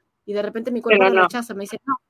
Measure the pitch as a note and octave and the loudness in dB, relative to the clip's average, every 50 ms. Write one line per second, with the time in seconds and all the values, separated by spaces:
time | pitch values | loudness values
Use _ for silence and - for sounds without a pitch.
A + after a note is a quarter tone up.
0 | _ _ _ _ _ G#3 G3+ G3+ G#3 - G#3 A3+ A#3 B3+ A#3+ A#3 - A#3 G#3+ G3+ | _ _ _ _ _ -6 -4 -4 -4 -4 -6 -6 -6 -4 -6 -4 0 2 4 4
1 | F#3+ F#3+ F#3+ F#3+ F3+ F3 - A#3+ A#3 - G#3 G3 G3+ - - - - C#4 B3+ - | 4 4 6 4 4 4 2 -2 -8 -8 -10 -10 -10 -10 -12 -10 -8 -6 -6 -6
2 | _ | _